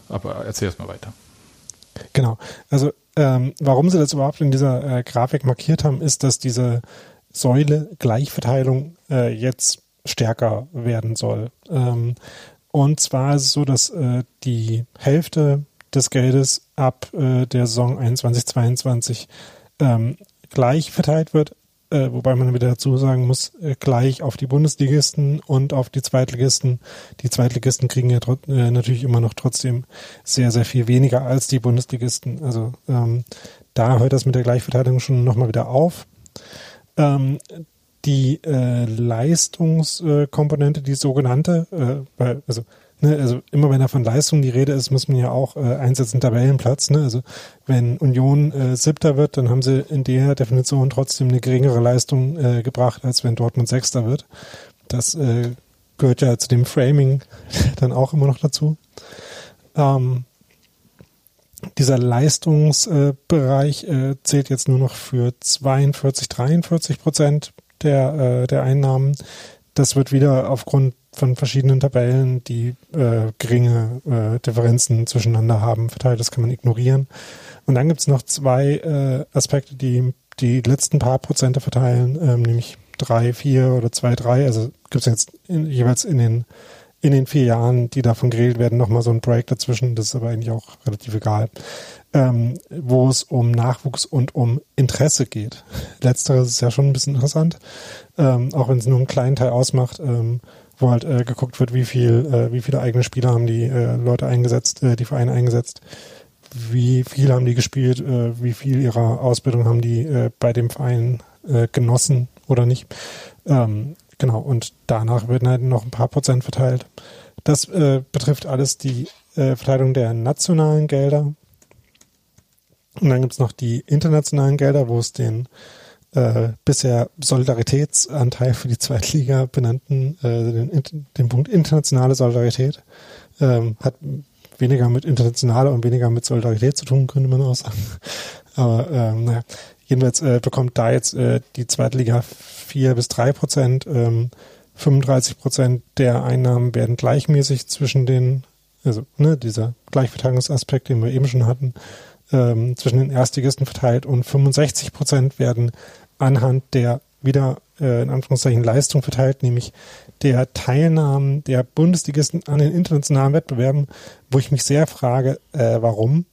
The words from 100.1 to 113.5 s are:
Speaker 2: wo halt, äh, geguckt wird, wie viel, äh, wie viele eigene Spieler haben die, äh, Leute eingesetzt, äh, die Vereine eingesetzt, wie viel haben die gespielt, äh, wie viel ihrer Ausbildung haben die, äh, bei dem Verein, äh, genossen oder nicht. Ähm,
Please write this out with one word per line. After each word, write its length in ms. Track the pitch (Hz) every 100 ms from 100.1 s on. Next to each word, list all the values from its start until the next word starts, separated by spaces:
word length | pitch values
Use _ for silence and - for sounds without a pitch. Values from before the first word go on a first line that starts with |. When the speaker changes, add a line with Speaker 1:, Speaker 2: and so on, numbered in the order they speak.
| 120 113 120 - - _ -
Speaker 2:
wo 100 | 127
halt, 140 | 120
äh, 200 | - 123
geguckt 360 | 120 120 127 -
wird, 120 | 127
wie 140 | 127 123
viel, 400 | 131 120 117 147
äh, 180 | 120 117
wie 100 | 123
viele 180 | - 135
eigene 220 | 127 117
Spieler 260 | 120 127 123
haben 160 | 120 120
die, 160 | 117
äh, 320 | 120 127 117 120
Leute 300 | 120 123 131
eingesetzt, 560 | 123 123 123 - -
äh, 140 | 131 120
die 100 | 120
Vereine 280 | 135 120
eingesetzt, 480 | 123 123 120 - - - - - - - _ - 123 113
wie 320 | 123 123 127
viel 280 | 123 131 135
haben 140 | 123 123
die 80 |
gespielt, 460 | 120 - 135 127 127
äh, 420 | 139 123 117 117
wie 120 | 120
viel 280 | 113 139 131
ihrer 400 | 127 117 117 127
Ausbildung 440 | 127 120 135 120 113
haben 160 | 117
die, 200 | 120 117
äh, 300 | 151 127 117 -
bei 120 | 123
dem 200 | 120 117
Verein, 500 | - 127 120 120 120 - _ 190
äh, 200 | 123 117
genossen 560 | - 120 127 - 127 123 _ -
oder 180 | 123 120
nicht. 220 | 127 - - - - - -
Ähm, 500 | -